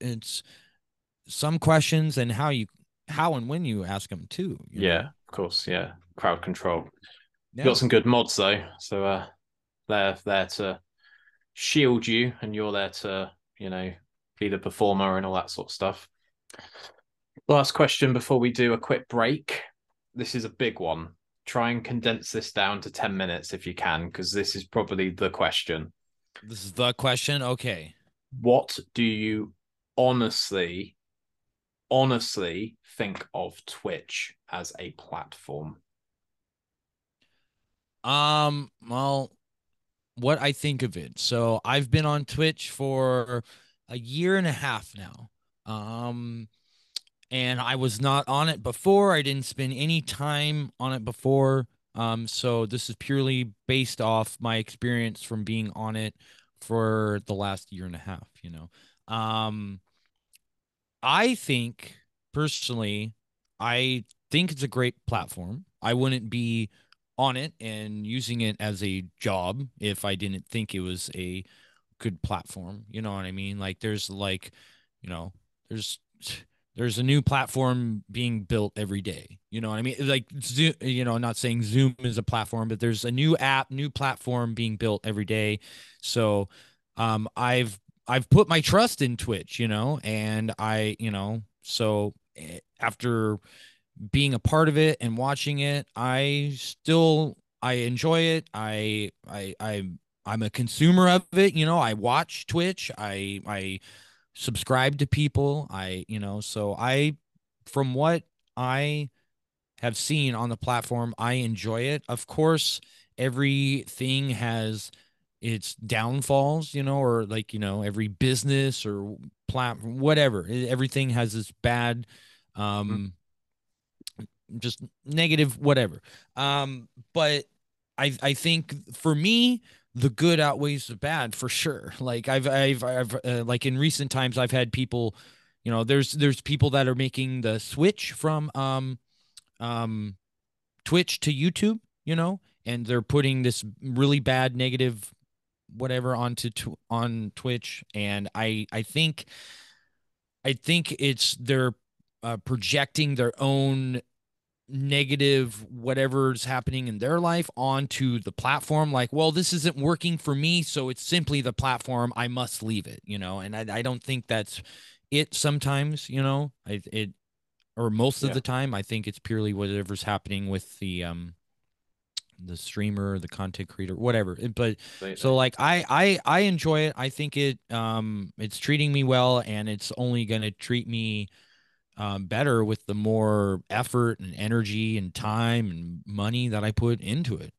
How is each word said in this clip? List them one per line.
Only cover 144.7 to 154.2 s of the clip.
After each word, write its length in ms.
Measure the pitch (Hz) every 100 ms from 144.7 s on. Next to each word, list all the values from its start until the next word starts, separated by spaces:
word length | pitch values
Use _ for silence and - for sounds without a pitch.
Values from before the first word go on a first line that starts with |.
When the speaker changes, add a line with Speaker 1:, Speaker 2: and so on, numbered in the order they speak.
| 127 131 113 98 - _ _ _ _ _ 110
Speaker 1:
whatever 400 | 127 127 127 123
onto 340 | 120 120 123
tw-, 260 | - - - _
on 420 | 117 117 113 107 -
Twitch. 480 | 131 120 - - - 104
And 340 | 104 101 101 -
I, 320 | 113 110 107
I 120 | 110
think, 420 | 107 147 160 147 - - - - - _ _ _ _ _ _ _
I 100 | 135
think 420 | 131 - 170 160 -
it's, 360 | 139 127 - -
they're, 380 | 123 135 127 110 _ _ _ _
uh, 140 | 117 113
projecting 800 | - 127 92 143 139 - 147 135
their 160 | 120 -
own 600 | 139 139 135 135 131 123 - _